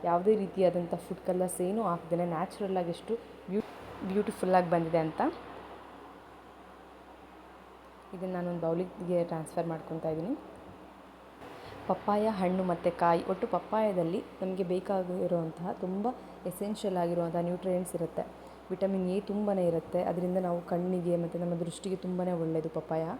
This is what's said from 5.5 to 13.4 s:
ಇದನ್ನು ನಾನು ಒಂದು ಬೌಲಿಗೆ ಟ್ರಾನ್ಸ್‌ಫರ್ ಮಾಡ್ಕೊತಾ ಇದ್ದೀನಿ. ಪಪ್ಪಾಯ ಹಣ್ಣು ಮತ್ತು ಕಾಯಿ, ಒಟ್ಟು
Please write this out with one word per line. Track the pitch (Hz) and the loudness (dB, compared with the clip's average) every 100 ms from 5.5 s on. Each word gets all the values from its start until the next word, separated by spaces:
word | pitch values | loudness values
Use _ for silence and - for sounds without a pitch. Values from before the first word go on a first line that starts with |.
| - - - - - - - - - - - - - - - - - - - - - - - - - - | -14 -14 -16 -16 -18 -18 -18 -20 -20 -20 -20 -20 -20 -20 -20 -20 -20 -20 -20 -20 -20 -20 -20 -20 -20 -16
ಇದನ್ನು | 190 185 | -8 -4
ನಾನು | 180 175 | -2 -2
ಒಂದು | 175 | 0
ಬೌಲಿಗೆ | 165 165 180 - 175 175 | 2 2 0 -4 0 2
ಟ್ರಾನ್ಸ್‌ಫರ್ | 170 165 156 - 165 | 2 -2 -4 -2 -2
ಮಾಡ್ಕೊತಾ | 160 - 160 160 | -2 -4 -4 -2
ಇದ್ದೀನಿ. | 160 190 294 - - - - - - - - - - - - - - - | -2 -2 -4 -6 -16 -18 -18 -18 -20 -20 -20 -20 -18 -16 -14 -14 -12 -2
ಪಪ್ಪಾಯ | 185 - 208 214 | -2 2 4 4
ಹಣ್ಣು | 208 185 185 | 2 2 4
ಮತ್ತು | 185 175 175 170 | 2 2 2 4
ಕಾಯಿ, | 170 170 - | 6 6 4
ಒಟ್ಟು | 180 | 0